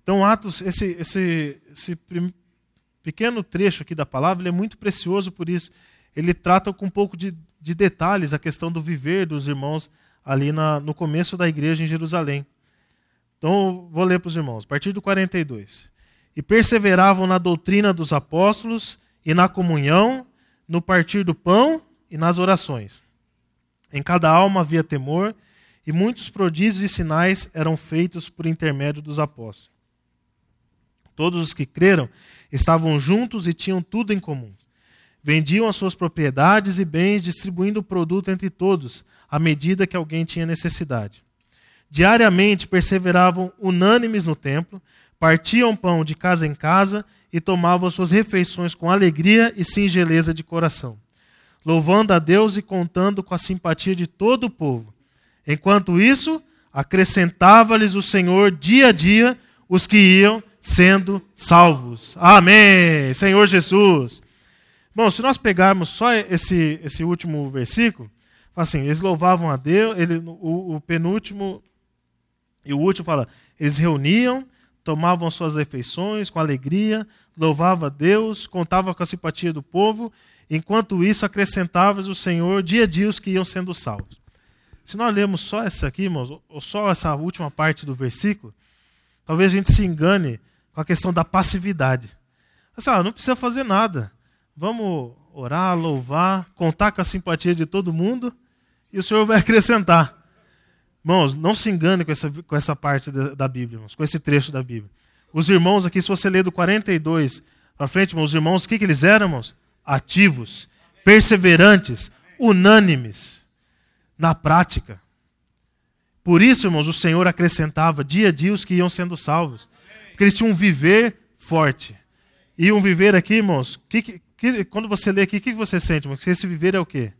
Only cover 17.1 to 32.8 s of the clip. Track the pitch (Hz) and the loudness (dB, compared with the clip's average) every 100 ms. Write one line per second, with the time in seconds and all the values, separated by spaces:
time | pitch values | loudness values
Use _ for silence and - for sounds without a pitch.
17.1 | 185 185 185 175 170 - 202 208 175 151 | 4 2 0 0 -2 0 0 2 -2 -2
18.1 | 147 - 160 196 214 226 226 - - _ | -4 -4 0 0 0 -6 -8 -10 -18 _
19.1 | _ 156 165 185 - 175 156 139 170 226 | _ -2 2 2 0 -2 0 2 2 2
20.1 | 262 247 _ _ _ - 170 170 185 160 | -2 -10 _ _ _ -6 -6 0 0 0
21.1 | 202 180 151 170 196 285 320 _ _ _ | -4 -4 -4 2 4 4 0 _ _ _
22.1 | 156 165 175 185 185 - 127 101 - _ | -4 -2 0 0 0 -2 -10 -10 -20 _
23.1 | _ _ _ _ _ _ _ _ 143 143 | _ _ _ _ _ _ _ _ -10 -2
24.1 | 175 160 165 196 190 151 165 156 143 131 | 0 4 4 4 0 0 -2 -2 -6 -4
25.1 | 165 202 220 _ _ _ _ - 160 208 | -4 -4 -8 _ _ _ _ -6 -2 -2
26.1 | 247 - - 185 160 214 190 196 - 165 | -4 -14 -4 -4 0 -2 0 -6 -6 -4
27.1 | 156 180 190 - 160 156 160 - 160 175 | 0 0 0 -6 -4 -4 -4 -4 -4 -4
28.1 | 170 - - 165 160 160 139 143 147 151 | -6 -16 -8 -6 -4 -4 -4 -6 -6 -8
29.1 | 147 151 - 113 98 _ _ _ _ _ | -6 -6 -8 -18 -20 _ _ _ _ _
30.1 | _ _ _ _ _ _ _ _ _ _ | _ _ _ _ _ _ _ _ _ _
31.1 | - 165 175 160 - 139 - 185 180 120 | -6 -4 -4 -8 -8 -10 2 4 4 0
32.1 | _ _ _ _ 135 - 165 | _ _ _ _ -4 0 2